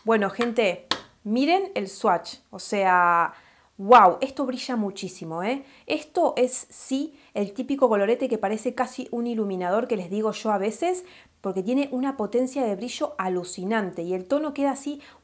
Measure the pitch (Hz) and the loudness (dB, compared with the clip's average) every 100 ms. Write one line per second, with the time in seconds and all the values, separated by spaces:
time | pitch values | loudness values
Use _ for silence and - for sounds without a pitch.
0 | 214 220 196 - 240 226 202 175 - - | 2 2 2 -2 -2 2 0 -2 -6 -6
1 | - _ 208 233 285 370 381 - 190 - | -6 _ -2 0 4 2 0 -6 -8 0
2 | 214 170 - - _ 196 - 202 190 180 | 2 2 -2 -16 _ -12 -4 2 4 6
3 | 175 170 165 - - _ _ - 196 247 | 6 4 2 -4 -20 _ _ -10 8 10
4 | 190 - 269 - 254 254 - 240 202 196 | 10 6 -4 -4 -4 -4 -4 -4 -4 -6
5 | 185 - 165 165 196 277 - - - 302 | -10 -10 -8 -6 -4 -4 -8 -18 -6 -6
6 | - 370 311 - 247 - - - - 262 | -2 0 2 2 0 0 -6 -8 -4 -4
7 | 311 - _ 214 202 226 254 277 247 208 | -4 -12 _ -6 -6 -6 -4 2 4 4
8 | 202 247 262 220 196 214 254 247 226 - | 2 2 0 -2 -2 -2 -4 -2 -4 -6
9 | - 240 240 226 202 185 180 208 247 214 | -8 -4 -2 -2 -2 -2 0 0 0 -4
10 | 175 208 214 208 220 202 208 214 339 359 | -2 -2 -2 -2 -2 0 -2 -2 -2 -2
11 | 359 - - _ 196 185 185 262 277 254 | -8 -20 -20 _ -6 -4 0 0 0 -2
12 | 277 269 202 240 254 277 233 190 240 - | -4 -4 -2 0 0 -2 -2 -2 -6 -6
13 | 302 - 185 180 180 - 185 226 190 170 | -6 -4 -2 -2 -4 -6 -2 -2 -2 -6
14 | 170 185 185 285 311 277 277 269 285 294 | -4 -4 -2 -2 -2 -2 -2 -2 -8 -10
15 | - - | -16 -8